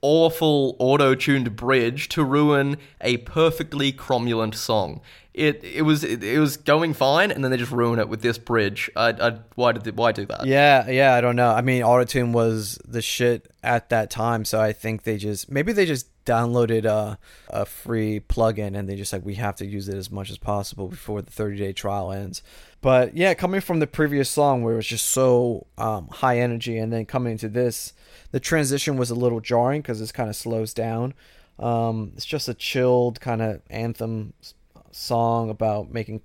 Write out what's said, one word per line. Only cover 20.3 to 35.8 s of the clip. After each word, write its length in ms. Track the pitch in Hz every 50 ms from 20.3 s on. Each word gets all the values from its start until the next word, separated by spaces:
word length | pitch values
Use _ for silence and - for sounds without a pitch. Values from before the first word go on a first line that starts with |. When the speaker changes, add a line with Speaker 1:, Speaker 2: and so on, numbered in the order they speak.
Speaker 2:
as 80 | 95 -
possible 480 | - - 104 101 98 - - - 98 92
before 320 | 92 - - - 107 104
the 100 | 95 - -
thirty-day 400 | - 107 104 101 101 101 98 95
trial 400 | - - 101 98 101 95 87 95
ends." 300 | 98 101 98 - - - - - - - - _ _
But 360 | - 135 131 127 127 110 -
yeah, 180 | 160 175 190 175
coming 260 | - - 180 190 190
from 200 | 180 - 180 165
the 60 | 156 143
previous 420 | - - 156 147 143 139 135 -
song 320 | - - 147 143 135 127 117
where 120 | 113 117
it 20 |
was 100 | 117 107
just 200 | - 117 110 -
so, 600 | - - 135 131 131 123 120 123 120 113 90 - _ _ -
um, 300 | 110 110 110 101 87 65 -
high 260 | - - 131 123 120
energy, 400 | 123 120 120 117 113 120 113 113
and 140 | 110 110 117
then 140 | 113 110
coming 260 | - - 127 123 120 113
into 160 | 107 113 110
this, 440 | 104 120 123 120 110 - - - - _ _ _ - - - -
the 80 | - 135
transition 560 | - - 170 160 147 131 139 139 - 156 143
was 140 | 131 127 120
a 40 | 117
little 240 | 120 123 123 117 113
jarring 420 | 110 - 120 117 120 127 139 151 143
'cause 160 | - 120 107
this 140 | 113 113 -
kinda 200 | - 123 107 101
slows 400 | - - 117 113 113 110 107 -
down. 400 | - 113 113 113 113 120 131 135 _ _ _ _ _ _ _ _ -
Um, 540 | 110 117 117 117 113 113 113 110 107 104 -
it's 80 | - -
just 240 | - - 147 - -
a 60 | 117
chilled 640 | _ - - - 135 127 127 123 123 123 123 117 -
kinda 400 | - 127 117 113 110 110 104 - _ _
anthem 640 | - 113 113 117 113 - 113 113 113 110 107 104 - _ _
s-, 120 | - - _ _ _ _ - _ _
song 600 | _ - - - 123 117 117 117 117 117 113 110
about 420 | 107 101 113 110 107 104